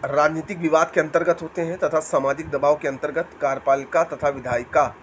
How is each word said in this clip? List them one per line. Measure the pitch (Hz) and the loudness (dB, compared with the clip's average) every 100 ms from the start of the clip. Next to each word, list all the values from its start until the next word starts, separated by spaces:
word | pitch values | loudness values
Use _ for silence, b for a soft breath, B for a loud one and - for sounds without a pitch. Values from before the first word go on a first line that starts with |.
राजनीतिक | 135 139 151 160 151 185 | -2 2 2 0 -8 -4
विवाद | 165 160 165 | 2 4 4
के | 180 | 2
अंतर्गत | 156 165 175 170 | 2 2 2 0
होते | 160 - | -2 -6
हैं | 165 180 | -6 -2
तथा | 160 156 | 0 0
सामाजिक | 156 147 135 139 160 | 0 0 0 -2 -4
दबाव | 143 143 147 | 0 2 2
के | 147 | -2
अंतर्गत | 135 151 147 - - | -4 -4 -4 -6 -4
कार्यपालिका | 143 135 139 139 135 170 | -2 -2 0 0 2 0
तथा | 170 135 147 | 0 0 -2
विधायिका | 139 127 120 123 151 135 - | -2 -4 -4 0 2 2 -2